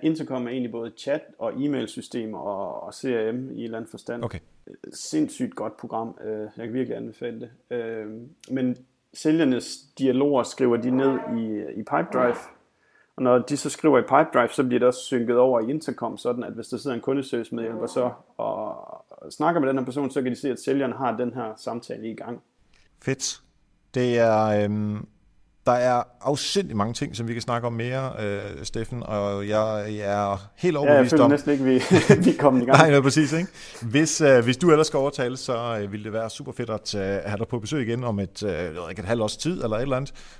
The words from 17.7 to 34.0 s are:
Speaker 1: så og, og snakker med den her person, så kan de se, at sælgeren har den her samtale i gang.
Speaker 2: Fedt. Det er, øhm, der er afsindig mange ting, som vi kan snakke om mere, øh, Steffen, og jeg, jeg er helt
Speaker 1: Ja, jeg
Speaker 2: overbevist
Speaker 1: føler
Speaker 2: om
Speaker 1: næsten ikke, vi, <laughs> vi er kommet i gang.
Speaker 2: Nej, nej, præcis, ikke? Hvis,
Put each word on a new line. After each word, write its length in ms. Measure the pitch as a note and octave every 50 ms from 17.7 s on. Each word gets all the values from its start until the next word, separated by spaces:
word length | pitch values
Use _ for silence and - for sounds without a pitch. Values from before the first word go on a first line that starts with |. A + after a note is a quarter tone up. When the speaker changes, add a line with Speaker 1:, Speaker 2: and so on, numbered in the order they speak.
| A#2 A2+ A#2
Speaker 1:
så 240 | A#2 - C3+ B2 B2 B2 - _ _ _
og, 300 | - A2+ A2 A2 G2 G#2+ - - - - - - - - -
og 220 | - - - A2
snakker 300 | - - D3+ E3 E3+ E3
med 80 | C3+ C3+
den 80 | C3+
her 80 | C3+ B2
person, 260 | B2 B2 D3 C#3 B2+
så 100 | - C#3+
kan 100 | B2+ B2+
de 40 | B2 -
se, 100 | - C#3
at 80 | A#2 -
sælgeren 340 | - C3+ C3+ C#3 C3+ A#2+ A#2
har 240 | B2 C3+ A#2+ A2
den 160 | A#2 B2 A#2+ A#2+
her 200 | B2+ A#2 A2 A2
samtale 540 | - - A#2 A#2 A#2 - - B2+ A2 A2 A2+
i 40 | G#2+
gang. 260 | - - A#2 A#2+ - _ _ _ _ _ _ _ _ _ _ _ _
Speaker 2:
Fedt. 400 | - C3+ C3+ - - - - - _ _ _ _ _ _ _ _ _ _ -
Det 260 | B2+ B2+ B2 A#2+ A#2
er, 440 | A#2 A2+ A2 G#2+ G#2+ G#2+ G#2 G#2 G#2
øhm, 440 | G#2 G#2+ G#2+ G#2 G#2 G#2 G#2 - - _ _ _ _ _ _ _ _ _ _ - B2+
der 60 | A#2+
er 280 | B2 B2 B2+ B2 B2 B2 - _ -
afsindig 560 | - C3+ D3 C#3 - - - G3 F#3+ - A2+
mange 160 | G#2 G2+ A2+ A#2+
ting, 220 | - C#3+ - A2
som 120 | A2 A#2
vi 60 | A2+ A#2
kan 80 | A#2+
snakke 260 | - B2 A#2+ A#2 A#2+
om 60 | A#2+ A#2
mere, 400 | A2+ A#2 B2 C3 C3+ C3+ B2+ G#2+ A2 G#2+
øh, 160 | G2+ G2+ G2+ G#2 G2+ - C#2 G2+
Steffen, 400 | - - A2+ A2+ - B2 - -
og 420 | - G#2+ G#2 G2+ G2+ G2+ G2+ G2+
jeg, 380 | G#2 G#2 G#2+ A2 A2 G#2+ G#2 G#2 G#2+ G#2+
jeg 340 | G#2 G2+ G2 G2+ G#2 G2+ G2+
er 180 | G2 F#2+ G2+ - _
helt 180 | - F3 F3+ D#3
Speaker 1:
Ja, 40 | C#3+
jeg 80 | C#3+ C#3+
Speaker 2:
overbevist 200 | D3 C#3 B2+ B2
Speaker 1:
føler 120 | D#3+ D3+ C3+
Speaker 2:
om 60 | C#3
Speaker 1:
næsten 200 | D3 C#3+ - D3
ikke, 120 | D3 C3+ C3+
vi, 80 | C3 B2+ B2+ - - - -
<laughs> 260 | - - C#3 - F#3
vi 40 | -
er 80 | - -
kommet 220 | D3 C#3+ B2+ B2+
i 40 | B2
gang. 120 | B2+ C3+
Speaker 2:
Nej, 140 | C#3 D#3+ D#3
nej, 100 | C#3+ C#3
præcis, 320 | B2+ C#3 - D#3 D3+ C3 D#3
ikke? 140 | E3 F#3 - - - - - - - A#2+ A2+
Hvis, 300 | A2+ D3